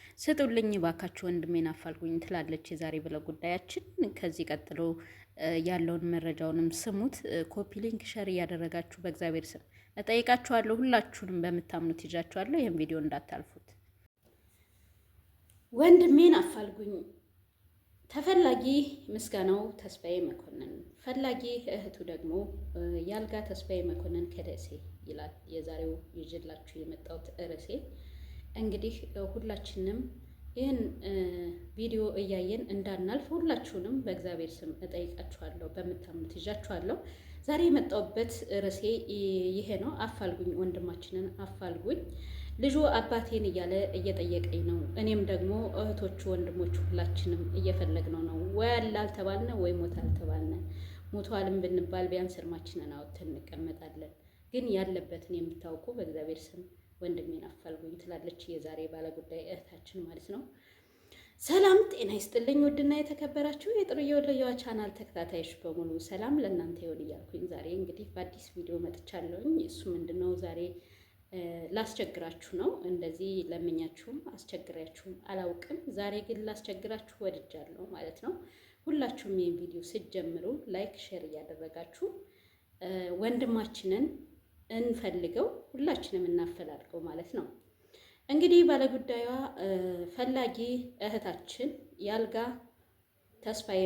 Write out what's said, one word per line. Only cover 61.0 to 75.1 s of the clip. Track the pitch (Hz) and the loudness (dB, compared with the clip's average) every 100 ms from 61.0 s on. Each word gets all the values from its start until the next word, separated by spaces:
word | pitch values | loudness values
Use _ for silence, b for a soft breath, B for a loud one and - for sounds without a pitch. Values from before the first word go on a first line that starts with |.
| B B B B | B B B B
ሰላም | - 359 392 381 - | 4 8 12 10 8
ጤና | - 208 | 2 -2
ይስጥልኝ። | 214 - 233 233 285 | -2 0 0 4 6
ውድና | 285 294 285 | 6 6 4
የተከበራችሁ | 294 294 294 294 294 294 294 403 | 4 2 -4 -4 0 0 -2 0
የጥሩዬ | 440 381 269 285 | 2 2 2 4
ወሎየዋ | 285 285 262 254 247 | 4 4 4 2 0
ቻናል | 247 220 208 | -4 -4 -4
ተከታታዮች | 202 202 180 165 170 160 - | -8 -10 -6 -4 -4 -6 -8
በሙሉ | 170 160 165 165 | -6 -4 -4 -4
ሰላም | - 185 - 294 | -6 -4 2 2
ለእናንተ | 196 180 165 165 | 2 0 -2 -6
ይሁን | 170 156 | -8 -8
እያልኩኝ | 151 147 - - 180 | -8 -12 -12 -8 -8
ዛሬ | 151 151 | -8 -6
እንግዲህ | 185 185 - 208 | -6 -6 -8 -12
በአዲስ | 185 180 - - | -10 -10 -12 -16
ቪዲዮ | 180 170 170 | -12 -6 -4
መጥቻለሁኝ። | 170 - - 180 165 175 277 330 | -4 -8 -12 -10 -8 -4 0 0
እሱ | 330 - 196 | 0 -6 -6
ምንድነው? | 170 170 180 180 175 | -4 -4 -2 0 0
ዛሬ፣ | 180 165 180 - B B B B _ | -4 -6 -6 -8 B B B B _
እ፣ | 185 170 170 165 | -8 -8 -8 -6
ላስቸግራችሁ | 202 220 - 214 170 170 170 - 180 | -4 -4 -4 -6 -6 -10 -10 -8 -2
ነው። | 262 - | 0 0
እንደዚህ | 180 175 165 165 196 190 160 | -2 -4 -4 -4 -4 -2 -4
ለምኛችሁም | 165 170 160 160 - - 285 - | -4 -2 -2 -2 -8 -12 -12 -10
አስቸግሪያችሁም | 202 - 185 - 165 160 - 190 | -16 -12 -12 -10 -12 -12 -14 -18